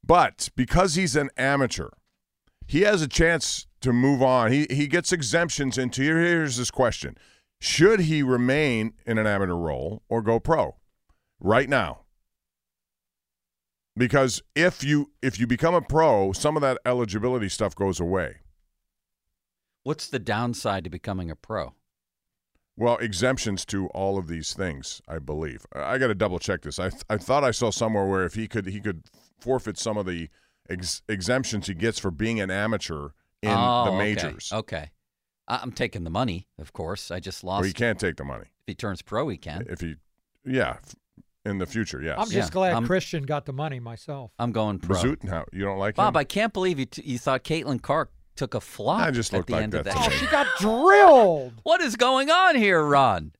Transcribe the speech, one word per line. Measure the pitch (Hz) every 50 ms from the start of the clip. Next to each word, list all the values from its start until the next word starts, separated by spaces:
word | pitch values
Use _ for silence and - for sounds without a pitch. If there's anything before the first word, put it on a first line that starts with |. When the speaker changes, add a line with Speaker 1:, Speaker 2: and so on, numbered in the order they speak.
| -
Speaker 1:
But | - 165 180 151 107 _ - - - _
because | - 127 - - 170 190 190 143
he's | 180 190 156 117
an | 151 143 135 _
amateur, | - 131 135 143 139 135 113 - - - 53 _ _ _ _ _ _ _ _ _ _ _ _ _ _ -
he | - - 151
has | 202 208 214 175
a | 156
chance | 131 - - 170 165 170 151 - - - - - - _ _
to | - 131 120
move | 120 127 139 143 123
on. | 135 131 127 127 117 110
He, | 127 143 151 -
he | - 139 147
gets | 143 131 175 - -
exemptions | 160 165 139 104 143 170 170 151 - - 143 131 -
into, | 131 127 123 - 127
here, | 135 151 160 165
here's | 170 175 170 165 160 143 120
his | 123 123 -
question. | - - 131 113 - - - 65 - _ _ _ _ _ _ _ _ _
Should | - - - 123 160 202 226 202
he | 175 156 160 151 143
remain | 127 127 120 123 127 135 151 156 139 120 110 110 113 - _ _
in | - 113
an | 110 107
amateur | 107 101 98 98 90 87
role | 85 85 78 71 62 69 82 107 - _ _
or | 104 117
go | 107 107 113 117
pro | - 156 165 151 101 67 - _ _ _ _ _ _ _ _ _ _ _ _ _
right | - 92 107 127 143 127
now? | 143 127 98 73 64 - _ _ _ _ _ _ _ _ _ _ _ _ _ _ _ _ _ _ _ _ _ _ _ _ _ _ _ _ _ _ _ _ _ _ _ _ _ _ _
Because | 107 123 117 139 143 135 127 - - - _ _
if | 147 165 180 170 - 135
you, | 143 151 147 143 - _ _
if | - 131 - 98
you | 120
become | 117 123 113 156 165 180
a | 175
pro, | - - 135 156 165 151 117 101 98 98 95
some | - - 151 156
of | 156
that | 143 131 127 - _
eligibility | 120 123 123 120 104 92 107 104 127 127 123 104
stuff | 92 - - 107 95 -
goes | - 98 95 90 80
away. | 87 85 95 92 85 62 - - - - _ _ _ _ _ _ _ _ _ _ _ _ _ _ _ _ _ _ _ _ _ _ _ _ _ _ _
Speaker 2:
What's | 127 120 - -
the | - - 123
downside | 90 - 104 110 120 120 117 - - 113 98 95 82
to | 87
becoming | - 87 - 110 95 92 90 82
a | 78
pro? | _ - - 110 98 76 64 _ _ _ _ _ _ _ _ _ _ _ _ _ _ _ _ _ _ _ _ _
Speaker 1:
Well, | - 117 120 120
exemptions | - 113 113 98 85 120 127 135 - - 113 98 92 -
to | - - 98 92 -
all | - - 98 98 98
of | 98 90
these | 78 85 80 76 - -
things, | - 95 90 73 67 - - - - _
I | - 80 82
believe. | 67 69 76 76 80 73 62 - - - -
I, | 69 71 82 120
I | 131
gotta | 131 120 104
double | 90 110 101 90 85
check | - - 95 82 -
this. | 73 73 -
I | 90 92
th-, | - - - -
I | 110
thought | 107 - - 127 147 143
I | 127
saw | 110 - 123 110
somewhere | 98 - 117 110 110 101 98
where | 98 98 95 92
if | 85 -
he | 110 113
could, | 101 - 113 98
he | 95 95 104
could | 104 110 90 78 - _ _ _ _ _ _ _
forfeit | - 120 131 127 - 110 95
some | - - 117 107
of | 107 95
the | 92 90 85 82 76 _ _ _ _ _ _ _ -
ex-, | 95 90 92 87 - - _
exemptions | - 107 95 87 92 123 131 127 - 113 104 -
he | - 95
gets | 80 104 113 107 -
for | - 98
being | 85 71 107 113 117 110
an | 98 95
amateur | 92 98 104 110 113 98 - - 82 73 71 71 - _ _ _ _ _ -
in | 107
Speaker 2:
Oh, | 113 113 120 123 120 123 120
Speaker 1:
the | 107
Speaker 2:
okay. | 95 98
Speaker 1:
majors. | 101 107 104 101 80 73 - 87 - -
Speaker 2:
Okay. | 101 110 110 - - 80 73 71 _ _ _ _ _ _ _ _ _ _ _
I, | - 123 123
I'm | - 127
taking | - - 131 107 - 92 82
the | 82
money, | 82 104 131 117 82 85 - _ _
of | - 80 - _
course. | - 85 80 98 - - -
I | 90 90
just | 85 95 90 - -
Speaker 1:
Well, | 90 95
Speaker 2:
lost. | 101 95
Speaker 1:
he | 98 -
can't | - 120 117 107 -
take | 104 90 78
the | - 69
money. | 69 64 53 50
Speaker 2:
If | _ _ _ _
he | - 90
turns | - - 104 95 - -
pro, | - 104 113 151
he | 151 98
can. | - - - 73 87 - -
Speaker 1:
If | - 85
he, | 87 82 76 73 _ _ _ _ _ _ _ _ _
yeah, | 131 131 131 98 65 - -
f-, | - - - _ _ _ _ - - _ _ _ _
in | 104 98 95
the | 92
future, | - - 113 107 - - 65
yes. | 71 80 -
Speaker 3:
I'm | - 214 226
just | 180
Speaker 2:
Yeah, | 202 - - -
Speaker 3:
glad | 185 190 185 165
Speaker 2:
I'm | 117 117
Speaker 3:
Christian | - 180 185 - - - 160 139
got | 131 151 143 -
the | - 131
money | 135 151 160 131 123
myself. | 120 117 117 - - - 147 139 123 110 _ -
Speaker 2:
I'm | 117 120 104
going | 110 107 104 101 90
pro. | - 87 95
Speaker 1:
Bazut, | 90 110 127 156 - - 92
how, | 92 82 - -
you | - 92 98
don't | 101 98
like | 98 98 107 104
Speaker 2:
Bob, | - 202 208 -
Speaker 1:
him? |
Speaker 2:
I | 160 139
can't | - - 196 220 226 _
believe | 190 185 185 175 135
you, | 131
t-, | 123 - - -
you | 147 123 123
thought | - 143 131 127 _
Caitlin | - 156 165 139 147 135 110
Clark | - - 139 160 156 - - - _ _ _
took | - 139 - -
a | 110
flop | - - - - 101 120 170 220
Speaker 1:
I | 170 156
just | 131 120 110 -
Speaker 2:
at | -
Speaker 1:
looked | 95 87 -
Speaker 2:
the | 87
Speaker 1:
like | 80 87
Speaker 2:
end | 107 -
of | 78 -
Speaker 1:
that | - -
Speaker 2:
the | -
Speaker 1:
to | -
Speaker 3:
Oh, | 220
Speaker 1:
me. | -
Speaker 3:
she | - 262
got | 302 311 277 285 - -
drilled. | - 185 214 226 240 294 370 392 415 403 359 302 254 220 185 165 147 131 127 117 113
Speaker 2:
What | - 302 330 359
is | 339 - 294
going | 220 240 254 262 262 277 294
on | 330 359 381 370 320
here, | 254 214 202 185 165 151
Ron? | 147 143 139 135 120 98 87 78 78 _